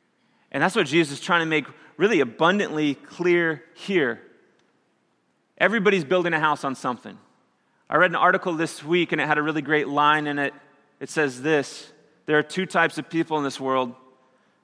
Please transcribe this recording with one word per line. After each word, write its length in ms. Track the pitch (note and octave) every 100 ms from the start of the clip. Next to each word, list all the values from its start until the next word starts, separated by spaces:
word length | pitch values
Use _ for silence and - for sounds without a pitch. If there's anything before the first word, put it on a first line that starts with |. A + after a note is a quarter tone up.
| _ _ _ _ _
And 120 | C#3
that's 140 | G3+ A3+
what 100 | D#3
Jesus 320 | D#3+ D3+ C#3
is 60 |
trying 160 | - F3
to 60 | D#3+
make 200 | D#3 C3+ - - -
really 240 | G3 G3
abundantly 760 | B2+ A2 B3+ G3+ F#3+ D#3 D3+
clear 680 | C3+ - - F3 F3 E3 D3 -
here. 460 | - - F#3+ C3 A2+ - _ _ _ _ _ _ _ _ _ _ _ _ -
Everybody's 460 | F3+ A3+ G3 G3
building 280 | C#3 F#3 F3
a 80 | D#3+
house 240 | D#3 C#3+
on 100 | C#3
something. 440 | C3 C3+ A#2 A2 - _ _ _ _ _ _ -
I 80 | D3+
read 140 | F3+
an 60 | E3
article 380 | F3 F#3 F#3
this 280 | D#3+ E3 -
week, 300 | D3 F3 E3
and 80 | D#3+
it 60 | C#3+
had 120 | D3+
a 40 |
really 200 | D3 D#3
great 260 | C#3 D3+ C#3
line 380 | D3 D3 D3+ D3
in 120 | C#3+
it. 140 | C#3 - - _ _ -
It 80 | C3+
says 340 | - D3 B2
this, 500 | C#3 D3+ C3+ - - _ _ _ -
"There 120 | D3+
are 40 |
two 240 | D3+ - F#3
types 320 | F3 E3 -
of 100 | C#3
people 300 | E3 D#3+ D#3
in 60 |
this 160 | C#3 C3
world, 340 | C3+ C3 B2+ A#2+ _ _ _ _ _ _